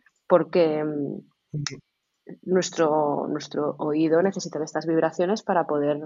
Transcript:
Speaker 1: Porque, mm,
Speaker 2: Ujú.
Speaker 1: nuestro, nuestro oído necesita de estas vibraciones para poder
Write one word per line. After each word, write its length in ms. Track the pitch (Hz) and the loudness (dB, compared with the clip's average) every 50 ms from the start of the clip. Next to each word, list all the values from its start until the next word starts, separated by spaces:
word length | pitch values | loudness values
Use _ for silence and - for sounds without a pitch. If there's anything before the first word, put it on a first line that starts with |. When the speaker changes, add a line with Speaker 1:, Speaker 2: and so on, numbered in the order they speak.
| _ _ _ _ _ - | _ _ _ _ _ 2
Speaker 1:
Porque, 560 | 185 170 165 160 160 185 170 160 151 151 151 | 4 4 4 4 2 2 4 4 2 0 -2
mm, 300 | 151 151 147 143 131 101 - - _ _ _ _ _ - | -4 -4 -4 -6 -6 -6 -10 -12 _ _ _ _ _ -10
Speaker 2:
Ujú. 260 | 151 143 - 135 - _ _ _ _ _ _ _ _ _ - - - - | -8 -8 -8 -10 -12 _ _ _ _ _ _ _ _ _ -18 -18 -12 -4
Speaker 1:
nuestro, 840 | - 185 185 175 - - - 165 151 151 156 151 147 143 - - 151 | 0 0 0 0 0 0 2 2 2 4 2 2 2 0 -2 -2 -2
nuestro 480 | 147 147 143 - - 156 147 147 147 - | -4 -6 -6 -6 -6 -4 -4 -4 -4 -4
oído 420 | 151 151 147 156 160 160 160 165 | -4 -2 0 0 2 4 4 4
necesita 380 | 185 196 190 185 - 165 - 147 | 2 2 0 -2 -8 -8 -6 -6
de 60 | 156 | -8
estas 200 | 151 - 156 156 | -4 -6 -6 -2
vibraciones 560 | 165 165 160 160 160 160 - 180 175 214 220 | 0 0 2 2 0 0 0 0 0 0 -2
para 240 | - - 190 175 160 | -2 0 0 0 2
poder 360 | - 151 147 143 147 147 147 156 | 0 0 0 0 0 -2 -2 -4